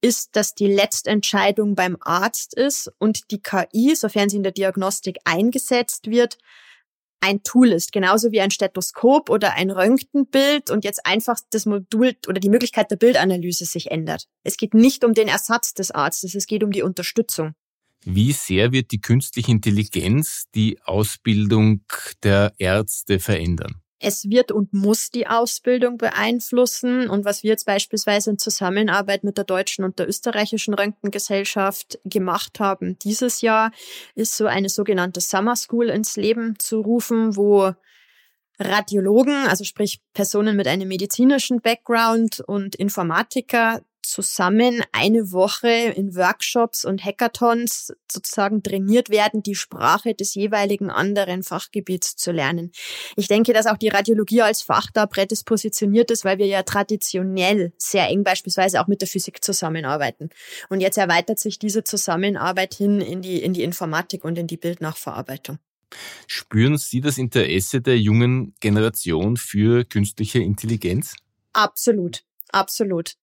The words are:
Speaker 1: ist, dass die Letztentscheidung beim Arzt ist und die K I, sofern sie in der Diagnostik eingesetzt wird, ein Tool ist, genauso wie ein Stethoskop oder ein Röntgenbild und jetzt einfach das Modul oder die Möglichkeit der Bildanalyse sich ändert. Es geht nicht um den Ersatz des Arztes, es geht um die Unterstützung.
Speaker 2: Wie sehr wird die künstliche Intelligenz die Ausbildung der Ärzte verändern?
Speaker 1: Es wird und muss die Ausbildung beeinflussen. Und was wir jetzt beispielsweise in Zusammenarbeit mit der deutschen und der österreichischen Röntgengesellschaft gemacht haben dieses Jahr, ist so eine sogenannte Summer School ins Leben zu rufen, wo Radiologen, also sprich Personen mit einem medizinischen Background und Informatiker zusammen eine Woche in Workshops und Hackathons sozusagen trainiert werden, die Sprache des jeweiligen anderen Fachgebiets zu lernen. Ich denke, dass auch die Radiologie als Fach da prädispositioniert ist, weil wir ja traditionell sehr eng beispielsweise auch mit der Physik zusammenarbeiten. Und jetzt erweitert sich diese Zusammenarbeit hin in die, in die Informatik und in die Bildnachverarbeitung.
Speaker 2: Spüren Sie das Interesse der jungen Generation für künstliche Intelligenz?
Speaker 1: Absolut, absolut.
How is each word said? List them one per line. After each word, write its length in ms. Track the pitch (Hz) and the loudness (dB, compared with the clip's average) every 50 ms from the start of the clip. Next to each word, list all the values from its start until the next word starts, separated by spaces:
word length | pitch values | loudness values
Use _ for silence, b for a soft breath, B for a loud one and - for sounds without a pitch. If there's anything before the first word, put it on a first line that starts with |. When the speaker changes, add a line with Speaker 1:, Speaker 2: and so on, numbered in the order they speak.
Speaker 1:
ist, 360 | - 240 226 - - _ _ 214 | 4 2 2 0 -6 _ _ 0
dass 180 | 202 - - | 0 0 -2
die 180 | - 202 196 196 | 0 2 4 4
Letztentscheidung 1000 | 196 196 185 - - - - 208 214 202 - - 202 190 202 202 220 214 208 202 | 4 2 2 0 -4 -2 0 0 0 0 0 0 2 2 2 2 2 0 0 0
beim 220 | 185 180 185 180 - | 0 0 -2 -2 -6
Arzt 540 | - 139 165 180 190 226 - - - - - | -4 -2 0 0 0 0 -2 -4 -10 -8 -2
ist 360 | - 254 285 277 - - - _ _ | 0 0 0 0 -4 -8 -10 _ _
und 320 | 214 214 214 - - _ | 0 0 0 0 -6 _
die 100 | 214 202 | -10 -8
K 240 | _ - - 190 170 - - | _ -2 -2 -2 -2 0 0
I, 220 | 214 233 277 320 | 2 4 4 4
sofern 340 | - - 214 - 214 202 202 | 2 0 -2 0 2 2 2
sie 80 | 190 208 | 2 0
in 60 | 196 | -2
der 100 | 190 185 | -2 -2
Diagnostik 640 | - 196 190 190 196 185 190 196 - - 190 180 - _ | 0 -2 0 0 0 -2 -2 -4 -4 -6 -8 -10 -4 _
eingesetzt 840 | - 165 175 202 240 247 262 - - 254 240 247 - - - - 220 | -2 0 2 2 2 2 0 -2 0 0 0 0 -2 -6 -8 -6 -2
wird, 280 | 220 240 240 233 - _ b b b b b b b b b b _ _ _ _ _ _ | 2 2 2 2 0 _ b b b b b b b b b b _ _ _ _ _ _
ein 240 | - 190 202 202 _ | 0 0 0 0 _
Tool 300 | - - 247 254 240 196 | 0 4 6 6 6 6
ist, 180 | 165 - - | 4 0 -2
genauso 400 | - 208 190 185 196 220 214 233 | -2 0 2 4 4 4 4 2
wie 80 | 214 208 | 2 2
ein 100 | 190 196 | 2 2
Stethoskop 800 | - - 202 190 _ 190 170 - - - - 233 269 302 302 - | 0 0 -2 -2 _ -4 -8 -8 -8 2 4 6 6 6 4 2
oder 260 | 226 214 202 196 - | 0 2 2 0 0
ein 160 | - 185 190 | 0 -2 -2
Röntgenbild 1000 | 190 185 185 208 254 262 - _ _ 285 277 - - 269 269 277 294 294 - - | 2 2 4 4 4 2 2 _ _ -2 -2 2 2 2 4 4 2 2 0 -2
und 160 | - 214 - | -4 -2 -2
jetzt 200 | 202 202 - - | -4 -6 -4 -2
einfach 320 | - 185 220 - - 233 220 - _ | 0 0 0 0 -2 -2 -4 -4 _
das 140 | - 220 - | -4 -2 -2
Modul 500 | 214 208 202 185 _ - 220 247 254 - _ - - | 0 -2 -2 -4 _ 0 2 2 2 2 _ -6 -4
oder 100 | 185 190 | -4 0
die 80 | 185 202 | 2 4
Möglichkeit 420 | 208 240 247 240 - - 208 - | 4 4 2 0 0 -2 -2 0
der 40 | 214 | 0
Bildanalyse 720 | 175 - 240 247 - 160 190 185 180 170 175 175 - 175 | 4 4 4 6 4 2 2 0 0 -2 -6 -6 -6 -6
sich 260 | 165 - 175 - - | -6 -8 -8 -6 -6
ändert. 380 | - 160 160 160 156 156 - _ _ _ _ | -6 -6 -4 -6 -6 -8 -8 _ _ _ _
Es 100 | - 196 | -8 -4
geht 180 | - - 220 - | -4 -4 2 6
nicht 300 | 220 226 269 269 - - | 8 8 6 6 4 2
um 100 | 233 220 | 2 4
den 140 | 220 214 208 | 4 4 2
Ersatz 460 | 139 202 - - 226 240 - - - | 2 -2 0 0 -2 -2 -2 -4 -6
des 180 | - 190 - | -6 -8 -6
Arztes, 420 | - 156 139 151 - - - 185 175 | -2 -2 -2 -2 -2 -4 -8 -8 -6
es 140 | 202 185 - | -8 -4 -2
geht 160 | 214 214 214 | -2 0 0
um 80 | 208 | 0
die 120 | 196 196 - | 0 0 -2
Unterstützung. 680 | 180 185 - 175 - - - 226 - - - 165 156 151 _ _ _ _ _ _ _ _ _ _ | -2 -2 -4 -6 -4 -2 -2 -2 -2 -2 -4 -4 -6 -6 _ _ _ _ _ _ _ _ _ _
Speaker 2:
Wie 260 | - 92 98 107 131 | -2 2 2 4 2
sehr 400 | 143 - - - 92 92 107 120 | 2 -2 -2 0 2 4 4 4
wird 200 | 127 135 123 _ | 2 0 -2 _
die 100 | - 101 | -6 -8
künstliche 500 | - - 117 131 - - - 123 117 - | 0 2 2 2 2 0 -6 -6 0 2
Intelligenz 960 | 120 107 - 113 101 104 107 - - 87 78 92 110 143 156 - - - - _ _ | 2 2 4 2 2 2 0 0 -2 -4 0 2 0 0 0 -2 -6 -10 -12 _ _
die 240 | 113 107 110 - - | 0 0 0 0 -4
Ausbildung 1000 | _ - 92 101 107 101 - - _ 117 110 101 107 101 113 110 107 110 110 101 _ _ - - - - - _ - | _ -4 0 0 0 0 -4 -6 _ 0 2 2 2 2 4 4 6 4 4 2 _ _ -12 -12 -12 -14 -16 _ 2
der 300 | 104 98 98 101 104 - - | 2 4 4 4 2 0 -2
Ärzte 640 | 98 92 95 104 107 - - - - - 101 92 | 0 0 2 2 0 -2 -6 -10 -2 0 0 0
verändern? 600 | - - 110 80 85 85 87 78 - - - - _ _ _ _ | 2 0 -2 0 0 -2 -2 -2 -4 -8 -12 -14 _ _ _ _
Speaker 1:
Es 280 | - 208 196 - - 202 | -4 -4 -4 -4 -4 0
wird 240 | 208 247 247 - - | 2 2 2 2 0
und 180 | 220 202 190 | -2 -2 0
muss 400 | - 196 196 208 220 - - - | -2 0 2 2 2 0 -2 -6
die 160 | - 247 226 - | -6 -6 -4 0
Ausbildung 680 | 220 233 233 226 - - _ 247 247 254 240 247 247 226 | 0 0 0 0 -4 -4 _ 0 2 2 2 0 -2 -2
beeinflussen. 1120 | 226 220 - - 202 220 240 240 - - - 247 247 240 - - - 247 247 254 254 220 | -4 -2 -2 0 -2 0 0 -2 -2 -2 2 2 2 2 0 -4 -2 0 0 0 0 0
Und 160 | 185 202 202 | -2 -2 0
was 180 | 208 202 - - | -2 -4 -2 0
wir 60 | 214 | 0
jetzt 160 | 220 - - | 0 0 0
beispielsweise 640 | - 202 202 - - - 214 - - 208 208 208 220 | -2 -2 -2 -2 -2 -4 -4 -2 0 0 0 0 -2
in 80 | 208 202 | -2 -2
Zusammenarbeit 880 | - 220 - - 196 180 190 202 220 214 175 196 202 196 196 196 - | -2 -4 -4 -2 -2 0 0 2 2 2 2 0 0 0 -4 -2 -2
mit 120 | 202 196 - | -4 -2 -4
der 60 | 196 | -4
deutschen 400 | - 190 185 196 - - - 190 | -2 -2 -2 -2 -4 -4 -4 -4
und 160 | 185 185 - | -6 -2 -4
der 80 | 180 160 | -4 -4
österreichischen 680 | 202 - - 247 220 220 214 208 - 214 - - 208 | -4 -4 -4 -4 -2 -2 -2 -2 -4 -6 -4 -4 -2
Röntgengesellschaft 1300 | - 202 208 208 _ - 202 202 202 - - 202 196 196 202 - 208 196 196 196 - - _ - - _ | -2 -2 -2 -4 _ -8 -8 -6 -6 -6 -4 -2 -2 -2 -2 -2 -2 -2 -2 -2 -6 -12 _ -16 -14 _
gemacht 560 | 190 - 208 185 185 170 180 - - _ - | -4 -4 -2 -2 0 -2 -2 -4 -6 _ -4
haben 360 | 214 196 190 - - 180 185 _ | -2 -2 -2 -2 -4 -8 -6 _
dieses 420 | - 208 214 - 254 247 - - | -4 -4 -2 -2 -2 -2 -2 0
Jahr, 320 | - 226 220 220 220 226 226 B B B B B B B B | 0 2 2 2 2 0 -4 B B B B B B B B
ist 220 | - 220 220 - - | -4 -4 -4 -2 -2
so 80 | 214 | 0
eine 240 | 208 120 196 196 190 | 0 0 0 -2 -2
sogenannte 500 | - - 208 202 208 185 175 185 180 180 | -2 -4 0 0 0 0 0 -2 -4 -6
Summer 380 | 175 - - 190 196 233 240 226 | -6 -2 -2 0 0 0 -2 -2
School 320 | - - - 233 240 226 | -4 -4 -2 0 0 0
ins 260 | - 202 214 - - | 0 -2 -2 -4 -4
Leben 420 | 214 202 214 226 233 226 233 220 - | -2 0 0 0 0 -2 -6 -4 -6
zu 200 | - - 226 220 | -4 -4 -2 -2
rufen, 560 | 214 208 233 240 220 - 240 226 226 220 202 | 0 0 0 0 0 0 0 0 0 0 0
wo 380 | 196 202 208 202 202 190 190 180 _ b b b b b b b b b b b b _ _ _ _ | 2 4 4 6 6 4 2 -2 _ b b b b b b b b b b b b _ _ _ _
Radiologen, 880 | 202 - 185 208 208 - 202 202 190 185 208 233 262 262 294 277 269 277 | -4 0 0 0 0 0 -2 0 2 4 6 6 6 6 4 4 2 2
also 180 | 190 185 208 | 2 0 -2
sprich 340 | - - - 208 202 - - _ _ _ | -8 -4 -2 -2 -2 -2 -6 _ _ _
Personen 420 | - 202 - - 208 208 220 214 | -4 -2 0 0 2 2 2 2
mit 120 | 202 196 127 | 2 2 0
einem 200 | 147 190 190 190 | 0 -2 -2 -4
medizinischen 720 | 190 180 190 196 - - 247 262 285 269 - - 247 240 | -4 -4 -4 -4 0 4 6 6 6 4 2 0 -2 0
Background 800 | - 226 226 - _ - 233 226 233 226 226 233 226 220 - - | 0 0 -2 -2 _ -2 0 2 2 2 4 2 2 0 -2 -6
und 380 | - - 202 202 196 196 - - | -8 -6 -4 -4 -4 -6 -6 -4
Informatiker 1040 | 190 202 - - 180 165 160 175 226 _ - 262 247 _ - 240 226 226 - - - _ _ _ | -4 -2 -2 -2 -2 0 0 0 -2 _ -4 -6 -4 _ 0 2 2 2 0 -2 -8 _ _ _
zusammen 800 | - - - - 196 - - - 185 180 202 220 233 247 240 - - - | -10 -10 -6 -4 -4 -4 -2 0 0 2 4 4 4 4 2 0 -4 -4
eine 420 | - 107 123 196 220 226 220 185 185 | -2 0 2 4 4 2 2 0 0
Woche 340 | 180 190 202 - - - 240 | 2 2 2 0 -2 0 2
in 480 | 233 233 233 226 - - 196 196 180 | 2 2 2 -2 -2 -2 -6 -6 -2
Workshops 680 | 180 185 180 185 _ - - - 247 233 233 - - - | 0 0 0 0 _ -4 -2 0 0 0 0 -2 -6 -4
und 220 | 196 190 196 - | -4 -4 -4 -4
Hackathons 880 | 202 196 - 247 233 _ - 240 233 233 233 240 233 - - - - - _ _ _ | -8 -4 -2 -2 -2 _ 0 2 2 2 2 0 -4 -6 -6 -10 -12 -16 _ _ _
sozusagen 520 | - 196 - - - - 202 202 214 214 - | -12 -10 -10 -8 -4 -2 -2 0 0 -2 -2
trainiert 480 | - 196 196 190 196 214 247 247 - | -2 -4 -2 0 2 2 2 2 2
werden, 320 | 208 208 208 214 - 220 196 | 2 2 2 2 0 -2 -4
die 100 | 208 202 | -4 -6
Sprache 600 | 170 - _ - - - 127 165 - - 233 214 | -6 -8 _ -8 -2 2 2 2 2 0 -4 -4
des 180 | - 202 - - | -4 -4 -6 -4
jeweiligen 560 | 196 202 214 214 208 202 196 208 196 202 190 | -2 -2 0 0 0 0 0 0 -2 -2 -4
anderen 540 | - 98 151 196 208 202 196 180 180 185 185 | -2 -2 -2 0 0 0 0 -2 -4 -6 -6
Fachgebiets 720 | - 185 170 - - - 214 185 - 185 175 - - - | -6 -8 -8 -8 -6 -8 -10 -6 -4 -4 -4 -4 -6 -6
zu 160 | - - - | -6 -6 -4
lernen. 400 | 175 160 143 135 170 170 165 175 B B B B B B B B B B | -2 0 0 0 -2 -4 -6 -10 B B B B B B B B B B
Ich 100 | 196 - | 0 2
denke, 260 | 202 214 226 240 233 | 2 2 4 4 2
dass 140 | 220 220 226 | 4 4 2
auch 100 | 214 - | 0 0
die 120 | 220 214 | 0 0
Radiologie 520 | - 202 202 226 226 214 208 - 208 240 | 0 2 2 2 2 2 2 2 4 4
als 220 | 226 208 220 - - | 4 4 2 0 -2
Fach 240 | - - - - - | 0 0 0 0 0
da 140 | - 226 208 | 0 0 0
prädispositioniert 1040 | 208 - - 196 196 220 - - - 226 208 - 220 - - 214 202 202 226 233 - | 0 0 -2 -2 -2 -2 -8 -2 -2 -2 -2 -2 -4 -4 -2 0 2 4 4 4 4
ist, 160 | 233 220 - | 2 -2 0
weil 140 | 190 196 190 | -2 0 2
wir 80 | 202 196 | 0 0
ja 160 | 196 190 190 | 0 0 -2
traditionell 1080 | - - 202 202 - 214 202 - - - 185 185 190 190 190 180 185 208 208 180 175 - _ | 0 0 -2 0 0 -2 -4 -4 -4 -4 -4 -4 -2 -2 0 2 2 2 2 0 -2 -4 _
sehr 320 | - - - 196 170 95 | -8 -2 0 2 2 2
eng 140 | 127 196 202 | 2 0 2
beispielsweise 580 | 196 185 196 - 190 - - 185 190 190 131 | 0 0 -2 -2 -4 0 0 0 2 2 0
auch 60 | - 180 | 0 0
mit 140 | 202 202 | -2 -2
der 60 | 196 185 | -4 -6
Physik 360 | - 190 - - - - - | -4 -6 -6 -6 -10 -8 -6
zusammenarbeiten. 840 | - 196 - - 160 160 165 156 131 143 151 143 123 - _ 151 160 B B B B B B B B | -4 -4 -4 -4 -4 -4 -4 -4 -4 -2 -2 -2 -4 -4 _ -14 -16 B B B B B B B B
Und 120 | 196 190 | -4 0
jetzt 160 | 185 190 - - | 0 0 2 2
erweitert 400 | 196 175 170 170 180 - 220 - | 2 4 2 2 2 0 -4 -4
sich 220 | - 214 190 - | -4 -6 -6 -4
diese 240 | - 214 196 220 208 | -6 -2 -2 -2 -4
Zusammenarbeit 880 | - - 202 - - 170 165 190 202 202 - - 175 185 185 190 190 - | -2 -6 -4 -2 -2 -2 0 0 -2 -2 -2 -2 -2 0 -2 -2 -4 -2
hin 280 | - 202 202 208 202 | -2 0 2 2 2
in 200 | 180 - 165 185 | 0 -4 -6 -10
die, 220 | 185 185 185 170 - | -8 -4 -4 -2 -2
in 100 | 175 185 | -2 -2
die 80 | 175 | -2
Informatik 640 | 151 160 175 - 180 160 156 160 175 _ - 175 - | -2 -4 -4 -6 -6 -2 -2 -2 -4 _ -8 -8 -6
und 160 | 160 170 170 | -6 -6 -6
in 80 | 170 165 | -6 -8
die 100 | 170 165 | -8 -6
Bildnachverarbeitung. 1040 | - 170 175 170 165 156 156 - - - - - - - 131 143 _ - 139 156 _ _ _ _ _ _ B B B B B B B | -6 -6 -6 -4 -8 -8 -8 -8 -10 -10 -10 -10 -10 -10 -14 -14 _ -14 -14 -14 _ _ _ _ _ _ B B B B B B B
Speaker 2:
Spüren 540 | B - - - _ - 107 113 135 151 147 | B -12 -12 -10 _ 0 2 4 4 2 0
Sie 220 | - - - 127 | -2 -4 -4 -2
das 180 | 131 147 139 131 | -2 -2 -2 -2
Interesse 640 | 127 120 - 127 101 67 80 95 - - - 135 | -4 0 0 0 2 2 0 -2 -2 0 -4 -2
der 180 | 120 135 127 120 | 0 2 2 4
jungen 560 | 107 104 107 113 120 123 127 131 120 - _ _ | 4 4 4 4 4 4 2 0 -2 -6 _ _
Generation 800 | - 110 101 107 110 113 107 - - 90 82 78 90 107 120 120 | 0 2 2 4 2 2 0 -4 -4 -2 -2 0 0 0 -2 -2
für 480 | - - - 101 104 113 120 123 123 | -6 -4 0 2 4 4 4 4 2
künstliche 540 | - - 110 101 101 - - 110 104 - 123 | 0 -2 -2 -2 -2 -2 -6 -6 -2 0 0
Intelligenz? 720 | 104 87 101 - - 110 117 101 - 87 90 117 151 - - - _ _ _ _ _ _ _ | 0 0 -2 -4 -2 -4 -4 -2 -2 -2 -2 -2 -4 -6 -12 -20 _ _ _ _ _ _ _
Speaker 1:
Absolut, 720 | 220 214 208 _ - - 247 220 208 180 175 175 - _ _ _ _ - _ | 0 0 0 _ -2 0 0 0 0 0 -4 -8 -10 _ _ _ _ -16 _
absolut. 600 | - 196 196 - - - 226 202 185 165 170 - - _ | -2 -2 -2 -2 -2 -4 -2 -2 -2 -4 -4 -8 -12 _